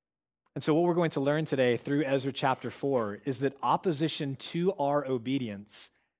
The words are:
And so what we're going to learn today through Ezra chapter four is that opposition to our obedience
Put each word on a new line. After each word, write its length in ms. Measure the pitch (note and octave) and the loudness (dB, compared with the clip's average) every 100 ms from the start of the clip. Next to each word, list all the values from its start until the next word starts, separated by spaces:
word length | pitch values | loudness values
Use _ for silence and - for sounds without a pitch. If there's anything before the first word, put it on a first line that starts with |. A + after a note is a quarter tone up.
| _ _ _ _ _ | _ _ _ _ _
And 100 | D3 | -4
so 80 | D#3+ | 2
what 120 | D#3 | 4
we're 100 | F3 | 4
going 160 | E3+ E3 | 4 2
to 100 | D3 | 2
learn 240 | C#3 D3+ | 2 2
today 320 | D#3 C3+ B2 A#2+ | 0 2 4 2
through 300 | - C#3+ C#3 | 0 0 2
Ezra 260 | C#3 C3+ | 0 -2
chapter 380 | C3 C3+ B2+ A#2+ | 0 0 0 -4
four 500 | - C#3 C3 G#2 G#2 C#3+ | -6 -2 0 -2 -4 -6
is 140 | A#2+ | -2
that 180 | C3+ - | -2 0
opposition 720 | A#2+ E3 G3 C#3+ D#3+ - C#3+ C3+ | 0 2 0 0 -2 -2 -6 -8
to 360 | - E3+ F3+ D#3+ | -6 -2 -2 0
our 280 | C#3+ D3 C3 | 0 0 0
obedience 840 | C3 A#2 C3+ A#2 G2+ G#2 - - _ _ _ | -4 -2 -2 -2 -8 -12 -16 -16 _ _ _